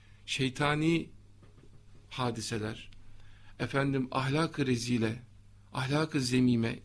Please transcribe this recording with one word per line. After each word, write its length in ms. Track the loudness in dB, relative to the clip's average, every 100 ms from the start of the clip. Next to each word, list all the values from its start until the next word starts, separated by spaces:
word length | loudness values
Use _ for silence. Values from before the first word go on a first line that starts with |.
| -20 -18 -8
şeytani 840 | -2 -2 2 0 2 2 2 0 -12 -20 -20 -20 -20 -20 -20 -20 -20 -14
hadiseler, 800 | -4 -2 -2 -4 -4 -4 -6 -12 -16 -16 -16 -16 -18 -20 -8
efendim, 500 | -2 0 2 2 0
ahlak-ı 560 | 0 0 2 2 0 0
rezile, 560 | 0 2 2 2 -2 -10 -20 -20 -20 -10
ahlak-ı 480 | -6 0 0 2 0
zemime 580 | 2 4 6 6 2 -2